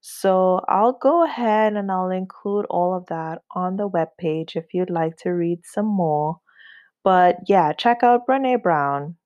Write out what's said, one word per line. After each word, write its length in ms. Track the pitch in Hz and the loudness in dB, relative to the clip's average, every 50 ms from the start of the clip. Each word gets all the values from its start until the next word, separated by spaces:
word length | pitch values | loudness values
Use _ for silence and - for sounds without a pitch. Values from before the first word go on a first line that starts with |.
So 600 | _ - - - - 196 185 185 185 185 185 185 - - | _ -20 -18 -4 0 2 2 2 2 2 0 0 -2 -2
I'll 260 | - 190 214 240 262 | 0 2 2 2 0
go 300 | 262 - 269 311 349 339 | 2 2 2 4 4 2
ahead 500 | 302 262 240 240 226 214 214 220 214 208 | 0 0 -4 -2 0 2 2 2 2 0
and 180 | 208 202 196 | -2 -4 -2
I'll 200 | 190 185 185 185 | -2 -2 -2 -2
include 540 | 185 185 190 185 - - _ 202 202 208 202 - | -2 -4 -6 -8 -12 -10 _ -4 -4 -2 -4 -2
all 260 | - 180 175 180 185 | -2 -2 0 0 -2
of 120 | 185 180 - | -4 -6 -8
that 340 | 170 165 160 160 160 - _ _ - | -8 -8 -6 -8 -10 -12 _ _ -8
on 220 | 185 180 185 190 196 | -4 -4 -4 -4 -4
the 120 | 208 202 | -6 -2
webpage 680 | 185 170 160 160 _ - 175 160 156 160 160 160 - | -2 -2 -2 -2 _ -6 -4 -4 -4 -4 -6 -6 -8
if 180 | 165 165 _ - | -10 -10 _ -4
you'd 160 | 180 185 180 | -4 -2 -2
like 280 | 175 165 165 160 165 _ | -2 -2 -2 -4 -4 _
to 140 | - 180 | -6 -4
read 300 | 180 175 170 170 175 170 _ | -2 -2 -2 -2 -4 -6 _
some 220 | - - - 208 220 | -10 -6 -4 -4 -2
more. 520 | 208 196 175 160 151 147 151 151 165 - _ _ _ _ - - - - _ _ _ _ _ | 0 0 0 0 0 0 -2 -4 -6 -8 _ _ _ _ -20 -20 -20 -20 _ _ _ _ _
But 340 | 190 185 185 180 180 180 - - - | 4 4 6 6 4 4 0 0 2
yeah, 260 | 202 190 165 151 160 | 2 4 4 2 0
check 300 | - - 240 240 240 - | 0 0 0 2 4 4
out 240 | 240 240 240 240 - | 4 4 4 2 0
Brené 340 | 262 269 269 254 254 247 | -2 0 2 0 0 0
Brown. 540 | - 185 165 151 143 143 139 143 143 151 170 _ _ | 2 2 2 2 2 0 -2 -2 -4 -8 -12 _ _